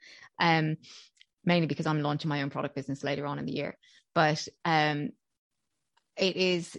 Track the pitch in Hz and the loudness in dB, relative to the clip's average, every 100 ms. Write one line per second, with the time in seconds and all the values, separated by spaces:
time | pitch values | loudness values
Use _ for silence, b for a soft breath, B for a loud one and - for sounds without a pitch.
0 | B B B - 170 160 156 156 B B | B B B 0 2 4 2 -2 B B
1 | B B _ _ - 175 160 147 160 156 | B B _ _ 2 2 2 0 0 0
2 | 147 147 165 143 143 135 139 - 135 139 | 0 -2 -2 -2 -2 -4 -6 -6 -8 -6
3 | 139 143 143 143 139 135 143 - b b | -4 -4 -4 -6 -6 -6 -6 -10 b b
4 | _ - 156 156 - - 175 160 151 147 | _ 2 2 2 -4 -6 0 2 2 0
5 | 147 - _ _ _ _ _ _ _ _ | -4 -8 _ _ _ _ _ _ _ _
6 | _ - 190 175 185 175 170 | _ -2 -2 2 2 2 -2